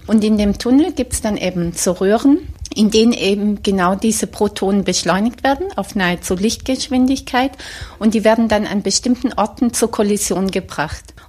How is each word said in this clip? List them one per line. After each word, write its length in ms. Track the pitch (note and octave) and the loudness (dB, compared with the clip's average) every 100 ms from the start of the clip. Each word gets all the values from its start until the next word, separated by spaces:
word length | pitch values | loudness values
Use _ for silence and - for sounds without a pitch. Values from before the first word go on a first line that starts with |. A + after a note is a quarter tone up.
| - | 0
Und 180 | G#3+ | 2
in 140 | G#3+ G#3+ | 4 2
dem 200 | G#3 G3 | 2 0
Tunnel 340 | A#3+ C4 E4 | 2 4 4
gibt's 300 | D4 B3 - | 0 -4 -4
dann 160 | A3 G#3 | -4 -2
eben 340 | F#3 F3+ E3+ | -2 -2 -4
so 200 | E3+ - | -2 -2
Röhren, 460 | F3 F#3+ A3 C#4 D#4 - - - - | 0 2 4 4 2 0 -12 -10 0
in 160 | G#3+ | 2
denen 220 | A3 A3+ | 6 4
eben 500 | - G3 G#3 G#3 G3+ | 4 0 0 0 -2
genau 320 | - F#3+ F3+ G3 | -2 0 2 2
diese 320 | A3+ G#3+ G#3+ | 0 0 -4
Protonen 560 | - G#3 - F#3+ G3+ | -2 -2 0 0 0
beschleunigt 600 | F#3 F3+ F3 F3+ A3+ - | 0 0 0 0 0 -2
werden 220 | F3+ - G4+ - | -2 0 -2 -6
auf 200 | F#3+ G#3 | -6 -2
nahezu 400 | F3+ F3 - F#3 | 0 -2 -2 -2
Lichtgeschwindigkeit 1160 | G#3 - - C4 - B3+ B3+ C4 - B3+ C4+ - - - - - | 0 -2 -4 -4 -2 0 2 0 -2 0 0 -4 -14 -16 -16 -2
und 160 | A3 | 0
die 100 | G#3+ | 2
werden 260 | G#3+ A3+ A3+ | 4 4 2
dann 180 | G#3 G#3+ | 0 0
an 160 | G3+ | -2
bestimmten 500 | G3 - B3 B3 B3 | -2 -2 0 0 -2
Orten 400 | - G#3+ - A#3+ | -2 -4 0 -2
zur 160 | - A3+ | 0 -2
Kollision 640 | A3+ G#3 G#3 - F3+ F#3+ | 0 0 0 0 -2 -2
gebracht. 640 | F#3+ - - D#3 - - - | -4 -6 -6 -6 -6 -16 -20